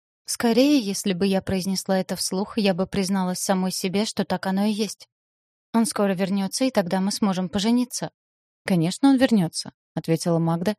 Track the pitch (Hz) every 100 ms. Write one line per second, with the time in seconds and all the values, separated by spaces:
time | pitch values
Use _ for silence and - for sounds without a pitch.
0 | _ _ - - 233 226 277 294 202 190
1 | 208 180 196 190 - 190 180 185 - 190
2 | 185 185 - 185 208 - 202 175 190 202
3 | 180 196 180 180 - 190 185 - 190 196
4 | 220 - 190 185 190 190 214 208 208 -
5 | - _ _ _ _ _ _ 226 226 -
6 | 202 185 190 202 190 - 262 226 175 190
7 | 190 - 208 180 185 202 208 240 247 -
8 | 165 _ _ _ _ _ - 185 165 -
9 | 277 262 262 220 156 - - - _ -
10 | 160 165 175 165 165 170 180